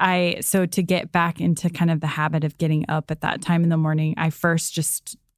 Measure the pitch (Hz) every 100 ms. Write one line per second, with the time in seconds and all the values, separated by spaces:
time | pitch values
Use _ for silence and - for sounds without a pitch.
0 | 185 180 175 - - 196 180 - 175 180
1 | - 175 170 - 175 160 175 170 170 156
2 | 156 156 156 156 151 - 165 156 - 156
3 | - 156 - - - 170 170 160 156 156
4 | 156 - 160 - 170 165 - 160 - -
5 | - - _